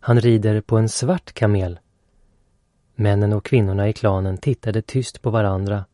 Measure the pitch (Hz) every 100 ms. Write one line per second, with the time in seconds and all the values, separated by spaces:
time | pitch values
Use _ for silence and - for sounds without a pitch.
0 | - 120 117 113 107 107 - 113 110 -
1 | 127 175 - - 110 101 92 87 _ _
2 | _ _ _ _ _ _ _ _ _ -
3 | 104 101 101 104 - 131 101 95 101 107
4 | 110 95 95 95 - 127 - 107 - 131
5 | 123 - - 110 104 95 98 104 95